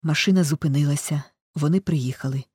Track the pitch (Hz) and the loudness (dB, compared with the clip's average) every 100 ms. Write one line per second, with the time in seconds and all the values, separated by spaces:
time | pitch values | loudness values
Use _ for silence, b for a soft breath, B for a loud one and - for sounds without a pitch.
0 | 160 151 - 185 160 151 156 139 147 143 | -2 0 2 4 2 0 0 2 2 0
1 | - 147 - _ _ - 147 180 190 160 | -2 -6 -6 _ _ -4 0 0 0 -2
2 | 127 123 135 135 - | -2 -4 -6 -6 -8